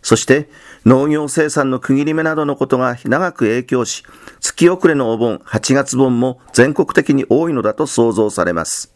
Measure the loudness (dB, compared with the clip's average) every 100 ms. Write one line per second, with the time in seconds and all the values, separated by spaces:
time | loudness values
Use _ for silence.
0 | 0 -2 2 0 0 -16 -20 -2 4 4
1 | 4 0 -2 -2 -2 0 -2 -4 0 0
2 | 0 -2 -2 -2 -4 -2 -2 -2 -2 -4
3 | -2 -2 -2 -2 -2 -2 -2 -4 -4 -8
4 | -14 -20 -20 -10 -10 2 2 4 2 2
5 | 0 0 -2 -2 -6 -6 0 0 0 0
6 | 2 2 -2 -4 _ 2 2 2 0 0
7 | 0 0 2 0 2 -2 -2 -2 -4 0
8 | 0 0 -2 0 -2 -2 -4 -8 -12